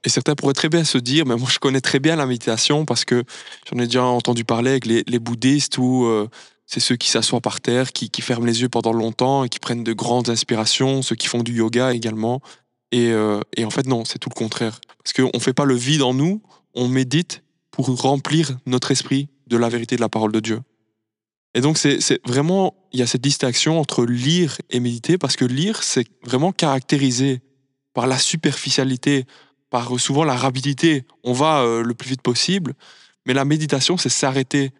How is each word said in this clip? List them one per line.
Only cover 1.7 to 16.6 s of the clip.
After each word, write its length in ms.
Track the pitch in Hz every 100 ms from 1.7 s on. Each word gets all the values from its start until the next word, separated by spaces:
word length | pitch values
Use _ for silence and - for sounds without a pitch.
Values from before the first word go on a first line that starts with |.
| 131
très 180 | - 139
bien 160 | 156 165
la 100 | 131
méditation 600 | 120 - 113 - 147 156
parce 180 | 117
que 220 | - 120 117 - - - -
j'en 100 | 123
ai 60 | 120
déjà 200 | 123 123
entendu 400 | 123 123 120 110
parler 260 | 113 123
avec 140 | 135 117
les, 180 | 113 -
les 140 | 120
bouddhistes 580 | 117 117 127 143 - -
où, 280 | 127 127 117
euh, 240 | 107 110 - - _ -
c'est 120 | 120
ceux 160 | - 120
qui 140 | -
s'assoient 320 | 123 - 120
par 180 | 110 -
terre, 320 | - 123 127
qui, 180 | - 110
qui 120 | -
ferment 240 | - 120 117
les 160 | 117
yeux 80 | 123
pendant 240 | 120 113
longtemps 500 | 113 113 - 127 139
et 60 | 123
qui 100 | -
prennent 240 | - 120
de 80 | 113
grandes 380 | 104 120 123 120
inspirations, 720 | 113 - 110 110 - 135 135
ceux 140 | 131 117
qui 120 | -
font 160 | 120
du 100 | 117
yoga 400 | 117 110 117 131
également. 460 | 120 113 110 110 135 - - _ _ -
Et, 200 | 123 117
euh, 300 | 110 107 104 - -
et 80 | 110
en 40 |
fait, 140 | 135 131
non, 200 | 117 113
c'est 120 | -
tout 120 | -
le 60 | -
contraire. 440 | 110 - 113 - - _
Parce 80 | -
qu'on 280 | - 127 120
fait 140 | 131
pas 120 | 127 139
le 100 | 123
vide 260 | 127 156
en 120 | 127
nous, 280 | 131 165 214 _ _